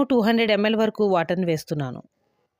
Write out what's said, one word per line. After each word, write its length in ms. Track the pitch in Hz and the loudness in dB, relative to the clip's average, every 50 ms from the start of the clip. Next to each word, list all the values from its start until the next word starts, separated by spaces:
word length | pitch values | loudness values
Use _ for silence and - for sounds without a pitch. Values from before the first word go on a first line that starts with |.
| 277 | 2
టూ 140 | 262 269 240 | 2 2 2
హండ్రెడ్ 300 | 196 226 233 226 233 214 | 2 2 2 2 2 2
ఎంఎల్ 260 | 208 196 208 214 220 | 2 2 2 0 0
వరకు 260 | 214 220 214 214 - 214 | 0 0 -2 0 0 0
వాటర్‌ని 420 | 196 185 170 165 165 180 185 185 | 2 2 0 0 0 -2 -2 -2
వేస్తున్నాను. 540 | 170 160 147 - - 165 147 139 127 123 - - _ _ _ _ _ _ _ _ _ _ _ | -2 -2 -4 -4 -6 -6 -6 -6 -6 -8 -12 -18 _ _ _ _ _ _ _ _ _ _ _